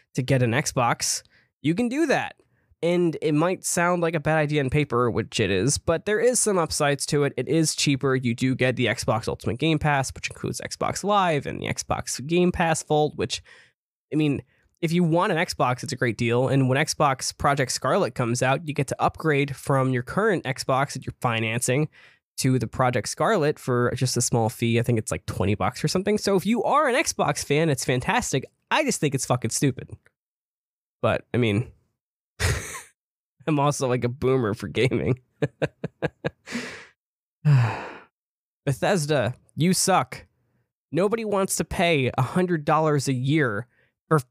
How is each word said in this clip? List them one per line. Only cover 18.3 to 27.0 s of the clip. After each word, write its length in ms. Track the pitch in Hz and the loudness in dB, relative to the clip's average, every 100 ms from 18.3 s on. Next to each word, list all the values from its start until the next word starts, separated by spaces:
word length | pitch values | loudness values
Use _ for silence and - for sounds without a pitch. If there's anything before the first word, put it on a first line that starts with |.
| 123 | 0
out, 260 | 131 139 160 | 0 0 -2
you 60 | |
get 140 | 139 135 | -4 -4
to 120 | - | -2
upgrade 560 | 143 - 160 143 143 131 | -2 0 0 0 0 -4
from 360 | - 139 131 | 0 2 2
your 100 | 127 | 0
current 420 | 120 - 220 160 | -2 0 0 0
Xbox 500 | 131 131 - 131 139 | -2 -6 -2 0 -2
that 120 | 131 - | -6 -10
you're 80 | - | -4
financing 640 | 123 113 113 117 - 127 156 _ - _ _ - | -2 0 -2 -2 0 0 0 _ -20 _ _ -4
to 200 | 135 127 | 0 0
the 80 | 117 | 0
Project 420 | - 127 123 - | 0 0 0 -4
Scarlet 520 | - 160 214 147 147 | -2 0 2 0 -2
for 340 | - 123 120 | -2 0 0
just 240 | 127 127 - | 0 -2 0
a 40 | |
small 280 | - 120 110 | 0 2 0
fee. 300 | - 117 113 | 0 0 2
I 20 | |
think 160 | 113 113 | 2 0
it's, 140 | - | -2
like, 160 | - - | -6 -6
twenty 260 | - 92 | -2 0
bucks 300 | 104 95 - | 0 -2 -2
or 40 | 156 | -2
something. 300 | 185 202 208 | -2 0 -2
So 180 | - 196 | 0 0
if 120 | 185 | 0
you 160 | 233 | 0
are 240 | - 277 302 | 2 2 2
an 80 | |
Xbox 500 | 254 | 0